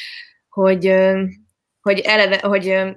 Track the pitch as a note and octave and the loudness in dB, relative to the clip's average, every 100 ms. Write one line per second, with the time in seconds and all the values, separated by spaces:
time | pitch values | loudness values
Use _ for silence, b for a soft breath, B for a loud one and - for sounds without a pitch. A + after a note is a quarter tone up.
0 | B B B B _ - F#3+ F#3+ F#3+ F#3+ | B B B B _ 0 0 2 2 2
1 | F#3+ F#3+ F#3+ - _ _ _ _ G#3 G3 | 2 0 -4 -8 _ _ _ _ -2 -2
2 | - G#3+ G3 F#3+ G3+ G3 F#3 F#3+ F#3+ | 0 2 2 0 0 -2 0 -2 -4